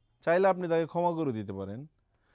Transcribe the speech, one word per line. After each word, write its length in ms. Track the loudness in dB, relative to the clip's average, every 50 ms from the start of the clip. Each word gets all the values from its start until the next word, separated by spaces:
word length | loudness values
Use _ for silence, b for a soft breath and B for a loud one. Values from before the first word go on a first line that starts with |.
| _ _ _ _
চাইলে 280 | 0 2 4 4 4 4
আপনি 200 | 2 2 0 0
তাকে 180 | 0 0 0
ক্ষমা 260 | 0 -2 0 0 0
করে 200 | 0 0 -2 -2
দিতে 200 | -2 -4 -6 -8
পারেন। 340 | -8 -8 -8 -8 -10 -10 -14 -16 _ _ _ _ _ _ _ _